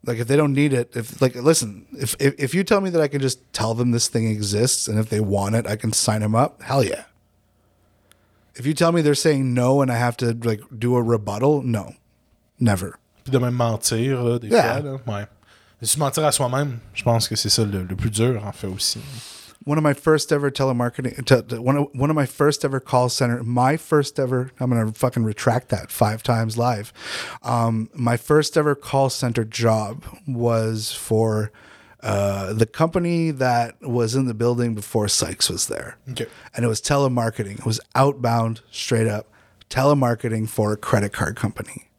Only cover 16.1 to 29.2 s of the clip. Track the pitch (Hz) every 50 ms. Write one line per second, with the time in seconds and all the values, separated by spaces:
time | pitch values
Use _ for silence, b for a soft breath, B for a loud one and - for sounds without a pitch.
16.1 | - - 156 147 - - 139 123 127 135 147 147 123 117 - - - - - 123
17.1 | 117 113 110 - 110 107 - 104 - - 110 101 98 95 92 90 92 95 - 113
18.1 | 104 104 113 127 127 107 104 101 92 - - 98 92 104 - - - 113 113 139
19.1 | 131 113 B B B B B B B B - 143 147 160 156 151 139 - - 160
20.1 | 156 147 - - 160 143 143 139 - - 139 135 127 120 123 120 - - 127 123
21.1 | - - 123 - 135 117 110 - 123 113 120 127 139 147 143 143 - 123 135 147
22.1 | 160 151 139 123 - - 143 147 147 - - 143 135 131 - - - 127 123 123
23.1 | - - 131 120 120 120 117 117 120 123 123 131 151 160 - - 160 151 139 -
24.1 | - - 135 123 131 123 127 131 _ _ 127 127 123 117 110 110 110 - - 123
25.1 | - 120 113 110 104 - - 127 113 127 - _ - 95 - - - - 113 107
26.1 | 107 110 - - 120 113 113 113 107 117 117 123 123 101 110 - B B B B
27.1 | B B B B B B - 120 120 120 113 113 113 110 110 - - 151 123 117
28.1 | 120 120 - - 151 156 147 - - 160 151 151 143 143 - - - 135 135 131
29.1 | - -